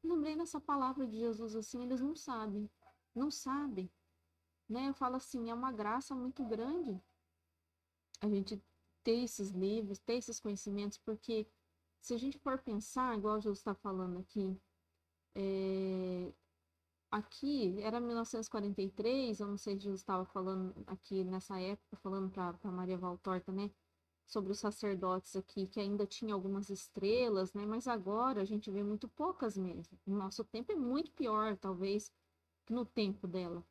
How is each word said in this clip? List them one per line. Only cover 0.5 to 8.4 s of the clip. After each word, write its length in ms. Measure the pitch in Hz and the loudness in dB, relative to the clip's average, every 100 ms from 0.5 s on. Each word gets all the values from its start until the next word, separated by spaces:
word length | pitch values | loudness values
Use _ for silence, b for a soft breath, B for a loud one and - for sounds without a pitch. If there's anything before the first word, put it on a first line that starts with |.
| 294 | -4
palavra 460 | 294 285 262 262 254 | 0 2 2 2 -2
de 120 | 214 | 0
Jesus, 380 | 233 220 226 220 | 0 0 -2 -4
assim, 260 | 208 247 | -4 -4
"Eles 180 | 247 254 | 0 2
não 140 | 269 | 2
sabem, 560 | 320 - 233 214 202 208 _ - _ _ | -2 -4 -4 -2 -2 -4 _ -20 _ _
não 160 | 226 285 | -2 0
sabem." 600 | 294 269 277 294 196 185 _ _ _ _ _ _ _ - | 0 0 0 0 -2 -6 _ _ _ _ _ _ _ -6
Né? 220 | 226 269 | -2 0
Eu 40 | |
falo 220 | 269 254 254 | 2 0 0
assim, 340 | - 254 233 | -4 -4 -2
é 40 | |
uma 180 | 233 262 | -2 -2
graça 420 | 226 208 233 - | 0 0 0 -2
muito 300 | 262 247 262 | -4 -4 -4
grande 560 | 240 220 240 339 285 185 - _ _ _ _ _ _ _ _ _ _ - | -2 0 0 0 0 -4 -8 _ _ _ _ _ _ _ _ _ _ -4
a 80 | 214 | 0
gente 340 | 196 | 2